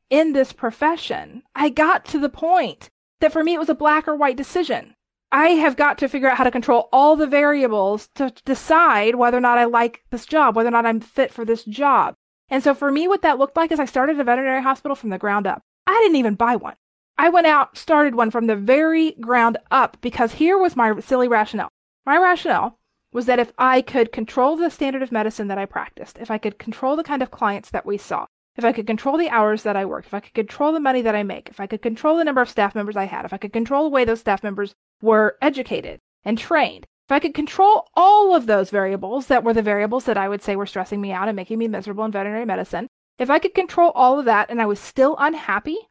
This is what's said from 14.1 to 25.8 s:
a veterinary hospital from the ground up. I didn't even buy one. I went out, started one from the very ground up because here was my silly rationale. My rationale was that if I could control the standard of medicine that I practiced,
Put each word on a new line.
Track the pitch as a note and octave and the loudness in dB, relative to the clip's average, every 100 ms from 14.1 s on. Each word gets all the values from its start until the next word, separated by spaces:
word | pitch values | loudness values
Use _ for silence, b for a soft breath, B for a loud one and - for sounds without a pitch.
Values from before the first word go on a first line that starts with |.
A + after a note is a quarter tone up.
| D4 | 0
a | A#3+ | 0
veterinary | B3 C4+ C4 | 0 0 -2
hospital | C4 C4 D4+ C#4 | -2 -4 -4 -6
from | A3+ | -6
the | F#3+ | -6
ground | G#3 G#3 G3 | -2 -2 -2
up. | - - _ - | -6 -12 _ 0
I | G#4+ | 2
didn't | G#4+ D4+ | 4 4
even | A#3 G3+ | 2 0
buy | A#3 A#3+ | 0 0
one. | - - _ _ _ - | -6 -14 _ _ _ 0
I | D#4+ | 2
went | F4 E4 | 4 4
out, | D4 - - | 4 2 -4
started | - D4+ D4 A#3 | 0 2 2 2
one | A3 | 0
from | A#3+ A3+ | 0 0
the | G#3 | 0
very | G3+ C4+ D#4+ D#4+ D#4+ - | 2 4 4 2 0 -2
ground | A3+ B3 A#3 A3+ - | -2 2 2 0 -2
up | C4+ A#3 - | 0 0 -2
because | B3 - A#3 - | -8 -2 -2 0
here | D#4+ G4 | 2 4
was | F4+ - | 2 2
my | A3+ G#3+ | 0 0
silly | - B3+ B3 | -2 0 2
rationale. | A3+ G#3+ G#3+ - - _ _ C4+ | 2 0 -4 -8 -12 _ _ -2
My | D#4 | 2
rationale | F#4 F4 E4+ G#3 - - _ _ _ | 2 2 0 -2 -2 -8 _ _ _
was | A#3 A#3+ | -6 0
that | B3 | 0
if | A#3 - | 0 0
I | B3+ C4 | 2 2
could | B3+ C4+ A3+ | 0 0 -2
control | - A3 - B3+ D#4+ | -2 -6 0 0 0
the | E4+ | -4
standard | - C4+ C4+ | -4 -6 -4
of | C4 | -6
medicine | A#3 A3 - G3+ | -4 -4 -6 -8
that | G3 | -6
I | G3 | -8
practiced, | - | -10